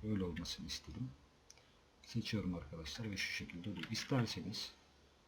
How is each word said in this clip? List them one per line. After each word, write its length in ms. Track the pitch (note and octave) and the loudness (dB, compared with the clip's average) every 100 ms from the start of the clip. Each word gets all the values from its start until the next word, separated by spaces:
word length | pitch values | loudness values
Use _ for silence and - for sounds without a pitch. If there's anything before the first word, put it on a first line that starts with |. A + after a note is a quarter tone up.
öyle 220 | G#2+ G#2 | 2 4
olmasını 420 | F2+ D#2+ F2 - F2 | 4 0 -2 -4 -4
istedim. 440 | - - D2+ C3 - - - - - - - - - | -4 -4 -4 -4 -6 -18 -20 -20 -20 -20 -20 -20 -20
Seçiyorum 520 | - A#2 - G#2+ F#2 | -2 0 2 2 2
arkadaşlar 560 | F2 D#2 E2 D2+ - A2 | 0 -2 -6 -6 -2 -2
ve 60 | F#2+ | 0
şu 160 | - | 0
şekilde 380 | - - F2 G#2 | 0 -4 -4 -4
oluyor. 200 | F#2 - | -2 0
İsterseniz 840 | A2+ - C3+ A2 - F#2 A#2 - - - - - - | 0 4 4 4 2 -2 -2 -4 -8 -20 -20 -20 -20